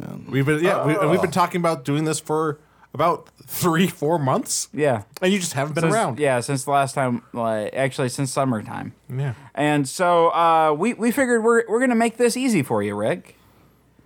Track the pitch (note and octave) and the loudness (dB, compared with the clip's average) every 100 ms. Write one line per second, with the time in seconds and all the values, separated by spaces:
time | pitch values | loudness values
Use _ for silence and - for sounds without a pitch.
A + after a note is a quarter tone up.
0 | - - - C3 C#3 D3+ F3+ F#3+ C#3 D#3 | -12 -14 -6 -2 0 2 2 0 0 0
1 | D3 F3+ F#3+ F3+ F3 F3+ E3+ E3 C#3 C#3+ | 2 2 0 0 0 0 -2 -2 -2 -2
2 | D#3 D#3 - D#3 D#3 C#3+ _ _ - B2 | 0 -4 -2 -2 -2 -4 _ _ -18 0
3 | D#3+ E3+ - _ - - F3 D#3+ F3 - | 0 0 -6 _ -14 -2 0 2 0 0
4 | C#3+ E3+ C3+ F3 - - - - D3 A2+ | 0 0 2 0 -2 -6 -6 -2 0 0
5 | - - F#3 G3+ F3 C#3 D3 D#3 E3 G#3+ | -4 -4 0 0 -2 -4 -4 0 0 2
6 | F#3+ A2+ D3 B2 A#2 C3+ C3 C#3+ C3+ D3 | 0 0 0 0 0 -4 0 0 0 0
7 | B2+ A#2+ - B2 A2+ A2 G#2 - C3+ C3 | -2 -2 -6 -6 -2 -2 -4 -2 -4 -2
8 | C3 - C3+ - C3+ A2+ A2 A2 G2 - | -4 -4 -4 -2 -2 -2 -6 -10 -12 -14
9 | _ B2+ C#3 A2 - - D3 D3 C3+ - | _ -6 -6 -8 -12 -2 0 2 0 0
10 | F3+ F3 E3+ D#3 E3+ E3 D#3 D3+ F#3+ G#3+ | 2 4 4 4 4 4 4 2 -2 0
11 | G#3+ B3+ B3+ A#3+ A3 A#3 A#3 A3 B3+ A3+ | -2 0 2 2 4 2 2 0 2 2
12 | A#3 - A#3+ A#3+ C4 G#3+ C3 A2 G2+ G#2 | 2 2 0 0 0 0 2 0 -2 -2
13 | A2 - - _ _ _ _ _ _ _ | -2 -2 -8 _ _ _ _ _ _ _